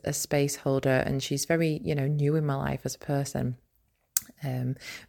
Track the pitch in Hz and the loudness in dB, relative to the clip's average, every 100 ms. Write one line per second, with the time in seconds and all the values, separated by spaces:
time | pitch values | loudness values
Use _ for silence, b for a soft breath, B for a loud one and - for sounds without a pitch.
0 | - 139 - 147 143 - 139 135 135 131 | -4 -4 0 2 2 0 0 2 4 4
1 | - 139 - 143 - 165 165 151 - 143 | 2 0 -2 -2 0 2 2 0 -2 0
2 | 135 147 143 156 147 139 143 139 - - | 0 2 2 2 0 0 -2 -2 -6 -6
3 | - 139 139 - 127 123 _ _ _ _ | -2 -2 -2 -2 -2 -4 _ _ _ _
4 | _ - - - 139 127 127 135 B B | _ -4 -4 -6 -6 -4 -4 -6 B B